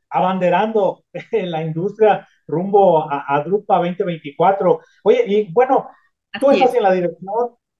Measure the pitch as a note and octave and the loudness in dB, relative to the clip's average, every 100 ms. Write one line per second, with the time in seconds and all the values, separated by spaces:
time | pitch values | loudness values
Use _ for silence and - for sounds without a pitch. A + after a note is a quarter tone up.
0 | - D3+ F3+ F#3 F3+ F3 A3 A3 F#3+ - | -6 -2 -2 0 0 0 0 0 -2 -4
1 | _ E3+ - A3 F#3 D#3+ D#3+ D#3+ G3 G#3 | _ -18 -6 -6 -4 -6 -6 -6 -6 0
2 | G#3+ F#3+ - _ - D3+ F#3+ G3+ F#3+ D#3 | 2 0 -4 _ -8 -6 0 4 4 4
3 | - C#3+ - C#3+ D3 G3+ G3+ F#3 F3 F3+ | 0 -6 -4 -4 -2 -4 0 0 0 -4
4 | F#3 E3 C#3+ - E3+ G3 F3+ E3 - _ | -6 -8 -8 -2 0 2 0 0 -4 _
5 | G3 B3 G3 G#3 G3+ E3+ B3+ B3+ - - | 0 2 2 0 0 0 2 0 -4 -14
6 | _ _ _ G#3 C#4 G#3+ B3 B3 G3+ F#3 | _ _ _ -2 2 4 2 2 2 2
7 | E3+ E3 F#3+ A3 A#3+ _ _ | -2 -6 -8 -4 -6 _ _